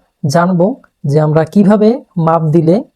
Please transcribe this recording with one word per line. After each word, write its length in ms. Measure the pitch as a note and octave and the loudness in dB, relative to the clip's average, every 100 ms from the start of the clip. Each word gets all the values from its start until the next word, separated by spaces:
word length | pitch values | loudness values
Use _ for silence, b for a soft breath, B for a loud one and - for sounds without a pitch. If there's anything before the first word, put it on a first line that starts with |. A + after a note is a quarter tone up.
| _ _ C#3+ | _ _ -4
জানবো 500 | E3 F3+ F3+ F#3+ C4+ _ _ | -2 0 0 -2 -4 _ _
যে 160 | C#3+ D3 | -4 -2
আমরা 240 | D3+ D#3 | 0 0
কিভাবে 580 | D#3 G#3 F#3+ G#3+ G#3+ B3+ - F3+ | -2 0 2 2 2 -2 -6 -4
মাপ 260 | D#3+ E3 | -2 0
দিলে 420 | D#3+ E3 D#3 G3 D#4 | 0 0 2 0 -4